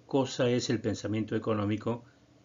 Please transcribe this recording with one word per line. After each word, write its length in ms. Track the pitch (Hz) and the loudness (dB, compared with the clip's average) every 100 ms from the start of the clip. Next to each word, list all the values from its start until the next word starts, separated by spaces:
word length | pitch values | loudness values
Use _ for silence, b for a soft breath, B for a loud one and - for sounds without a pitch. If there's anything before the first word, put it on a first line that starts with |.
| - | -2
cosa 420 | 139 127 - 123 | 0 0 2 2
es 220 | 123 - | 2 2
el 100 | 110 | 0
pensamiento 560 | 113 101 104 110 104 110 | 0 -2 -2 -2 0 -2
económico 680 | 113 107 101 107 117 120 b b b _ | 0 0 0 0 -2 -6 b b b _